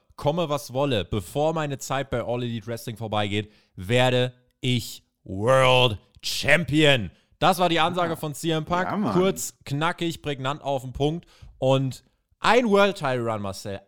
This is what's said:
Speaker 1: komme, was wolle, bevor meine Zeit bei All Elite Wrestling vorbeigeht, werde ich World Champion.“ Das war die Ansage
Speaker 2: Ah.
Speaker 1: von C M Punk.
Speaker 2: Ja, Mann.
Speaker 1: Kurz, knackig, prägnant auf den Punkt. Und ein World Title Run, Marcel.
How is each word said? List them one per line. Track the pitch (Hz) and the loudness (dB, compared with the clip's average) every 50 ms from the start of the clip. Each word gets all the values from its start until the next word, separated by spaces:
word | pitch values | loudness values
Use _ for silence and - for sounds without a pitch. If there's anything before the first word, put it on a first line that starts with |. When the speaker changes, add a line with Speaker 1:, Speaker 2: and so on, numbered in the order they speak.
| _ _ _ | _ _ _
Speaker 1:
komme, | - - 147 156 175 170 147 | -4 -2 -2 0 0 -2 -2
was | 147 139 - - | -4 -6 -6 -6
wolle, | 123 131 147 143 127 101 87 | -4 -2 0 0 0 -2 -2
bevor | - 110 104 90 - - 143 151 160 160 | -2 -4 -6 -6 -4 -4 0 0 0 0
meine | 160 151 143 139 - | -2 -4 -6 -6 -8
Zeit | - - 135 135 135 131 | -6 -6 -4 -4 -4 -4
bei | 131 120 | -4 -6
All | 98 98 120 123 | -4 -4 -4 -4
Elite | 123 120 117 113 101 | -4 -6 -6 -6 -8
Wrestling | 117 117 113 - - 113 - | -8 -10 -10 -10 -12 -10 -10
vorbeigeht, | 117 107 104 104 104 101 101 104 107 - _ _ _ _ _ | -6 -2 -2 -2 0 0 -2 -2 -4 -4 _ _ _ _ _
werde | - 92 90 120 123 127 127 127 123 123 123 - _ _ _ _ _ | -12 -4 0 2 4 4 4 4 2 0 -2 -4 _ _ _ _ _
ich | - 127 127 120 - - - - _ _ _ _ _ | -2 -2 0 -2 -2 -6 -14 -18 _ _ _ _ _
World | - 95 95 107 120 131 135 131 127 127 127 123 - 104 - - _ _ - | -10 -8 -4 2 4 4 6 6 6 6 6 4 4 2 -2 -10 _ _ -12
Champion.“ | - - - - - 139 147 170 165 - 143 156 156 143 139 123 98 80 - _ _ _ _ _ | -10 -8 -6 -2 2 2 2 2 2 2 2 4 6 6 4 4 0 -6 -10 _ _ _ _ _
Das | 147 165 190 160 | 2 2 2 4
war | 185 175 | 2 2
die | 170 160 | 2 2
Ansage | 156 175 175 180 175 165 | 2 2 2 0 -2 -2
Speaker 2:
Ah. | 165 | -2
Speaker 1:
von | - - 151 139 | -6 -6 -8 -8
C | - - 165 | -4 -4 -2
M | 160 156 156 | -2 -2 -2
Punk. | - 175 175 185 | -2 -2 -2 -2
Speaker 2:
Ja, | - 143 196 | -2 -2 -2
Mann. | 208 117 101 | -2 2 2
Speaker 1:
Kurz, | 175 185 196 190 - - - - _ _ | 2 2 2 0 -2 -8 -10 -12 _ _
knackig, | - 135 143 156 170 180 - 175 165 156 - | -8 -4 -2 -2 -2 -2 -2 -4 -6 -6 -6
prägnant | - 147 147 131 131 131 143 151 | -8 -8 -8 -4 -4 -6 -6 -4
auf | - 139 139 131 | -4 -4 -4 -4
den | 120 131 | -6 -8
Punkt. | 123 - 139 151 160 170 - _ _ _ - - - | -4 -2 -2 0 -2 -4 -10 _ _ _ -20 -20 -8
Und | _ 131 131 135 135 135 131 123 - _ _ _ _ _ _ _ _ | _ 0 2 2 2 2 -2 -4 -8 _ _ _ _ _ _ _ _
ein | - 170 214 247 247 220 | 2 4 4 4 4 4
World | 202 196 202 202 185 - | 4 4 4 4 2 -2
Title | 156 135 127 123 117 | -2 -2 -2 -2 -2
Run, | 117 110 107 | -2 -4 -4
Marcel. | 101 98 98 - - 107 98 98 - | -4 -6 -8 -8 -10 -10 -10 -10 -10